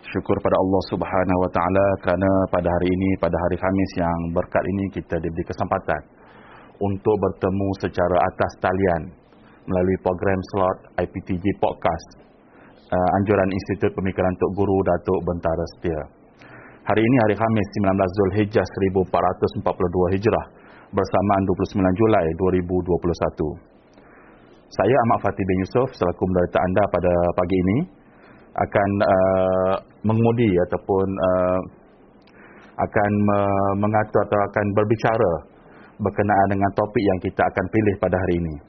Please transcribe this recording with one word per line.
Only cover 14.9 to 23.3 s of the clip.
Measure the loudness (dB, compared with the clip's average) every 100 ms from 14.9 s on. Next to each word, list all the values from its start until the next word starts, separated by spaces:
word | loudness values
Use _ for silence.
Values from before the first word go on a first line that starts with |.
| 0 0 -2 -2
Bentara | -4 -4 -4 -6
Setia. | -6 -6 -6 -8 _ -20 _ -20 -20 -20 -18 -2
Hari | 0
ini | 4 4 4
hari |
Khamis, | 2 0 0 -2
sembilan | -2 0 2
belas | 0
Zulhijjah | 2 0 2 0 0 -2 -2
seribu | 0 0 0
empat | 0
ratus | 0 0 -2 -2
empat | -4
puluh | -2 -2
dua | 0 0
Hijrah, | 2 2 0 -2 -18 -20 -20 -6
bersamaan | -4 0 0 2 2 2
dua | 0
puluh | -2
sembilan | 2 2 4
Julai | 4 4 2 0
dua | 0
ribu | 0 0 -2 0
dua | 0
puluh | 0 -2
satu. | -2